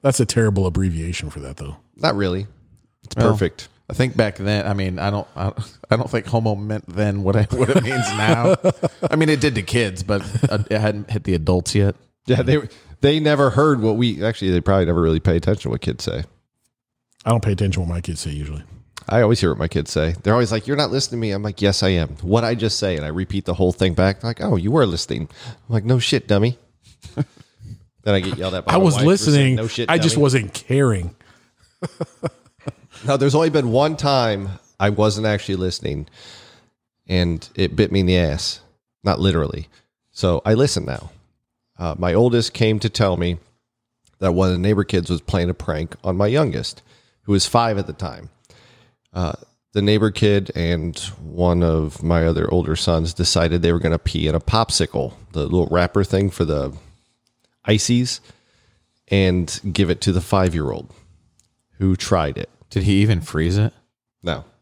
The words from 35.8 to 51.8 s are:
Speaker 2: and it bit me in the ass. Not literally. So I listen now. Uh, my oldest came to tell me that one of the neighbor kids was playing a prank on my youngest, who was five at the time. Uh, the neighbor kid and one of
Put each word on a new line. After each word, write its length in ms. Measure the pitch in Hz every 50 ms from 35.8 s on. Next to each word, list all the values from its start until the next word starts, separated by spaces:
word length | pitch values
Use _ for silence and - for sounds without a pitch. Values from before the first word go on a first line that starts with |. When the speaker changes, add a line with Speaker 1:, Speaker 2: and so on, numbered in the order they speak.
| - 71 71 73 76 - _ - - - - - - - - _ _ _ _ _ _ _ _ _ _ -
Speaker 2:
and 400 | 95 90 90 87 85 80 - - _
it 200 | - 95 85 -
bit 160 | - 107 -
me 100 | - 98
in 60 | 92
the 120 | 90 92 90
ass. 420 | 87 78 71 85 - - - - _ _ _ _ _ _ _ _ _
Not 160 | 101 92 -
literally. 500 | 87 98 85 82 76 69 - - 80 _ _ _ _ _ _ _ _ _ _
So 300 | - - 92 87 76 -
I 80 | 101 110
listen 320 | 113 139 143 - - -
now. 260 | - 65 - - - - - _ _ _ _ _ _ _ _ _ _ _ -
Uh, 160 | 90 82 76 80
my 140 | 90 90 85
oldest 400 | 98 117 123 117 120 113 - _
came 260 | - 117 110 110 107
to 100 | 95 110
tell 260 | - - 113 98 90
me 220 | 85 87 87 87 85 _ _ _ _ _ _ _ _ _ _ _ _ _ _ _ _
that 140 | 95 95 87
one 160 | 92 95 92
of 40 | 90
the 60 | 87
neighbor 240 | 92 101 107 98 98
kids 240 | - - 92 82 -
was 140 | 87 80 -
playing 260 | - - 95 87 90
a 60 | 90
prank 420 | - - - 80 76 85 82 - - -
on 140 | 98 92 92
my 80 | 101
youngest, 560 | 104 120 147 160 123 73 - - - - - _ _ _ _ _ _ _ _ _
who 100 | - 101
was 140 | 98 -
five 320 | - - 120 117 117 110 98
at 80 | 92
the 80 | - -
time. 340 | - 95 80 64 - - - _ _ _ _ - _ _ _ _ _ _ _ _ _ _ _ -
Uh, 180 | 90 90 78 - - - _ _ _ _ _ _
the 80 | 104
neighbor 300 | 101 101 107 107 107 107
kid 400 | 101 - - 104 101 101 92 - -
and 440 | - 85 82 85 82 78 85 80 - - - 95 - -
one 400 | 78 73 85 90 87 87 87 87
of 400 | 85 80 80